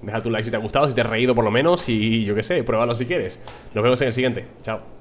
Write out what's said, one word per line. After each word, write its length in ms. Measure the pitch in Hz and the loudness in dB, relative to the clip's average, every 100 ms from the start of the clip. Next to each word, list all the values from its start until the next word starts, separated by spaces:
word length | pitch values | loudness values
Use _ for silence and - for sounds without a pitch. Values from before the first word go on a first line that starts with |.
Deja 200 | 110 110 | -4 -4
tu 80 | 110 | -2
like 140 | 110 | -2
si 80 | 113 | -2
te 60 | 113 | -4
ha 20 | |
gustado, 280 | 110 139 143 | 0 2 2
si 60 | |
te 80 | 127 | 2
has 80 | 131 | 0
reído 240 | 110 127 | 2 2
por 120 | 120 110 | 4 4
lo 60 | |
menos, 360 | 113 156 175 - | 4 2 0 0
y 360 | 113 110 113 104 | 0 2 2 2
yo 100 | 104 | -2
qué 80 | |
sé, 200 | 107 180 | 0 -2
pruébalo 300 | 123 113 120 | 0 0 0
si 120 | 117 123 | -2 -2
quieres. 340 | 175 92 - - - - | -2 -4 -8 -18 -18 -8
Nos 100 | 107 | 0
vemos 180 | 117 127 | 2 2
en 60 | 135 | 0
el 60 | |
siguiente. 320 | 117 127 104 - - | 0 -2 -2 -10 -14
Chao. 360 | - 110 - - | -8 -8 -10 -20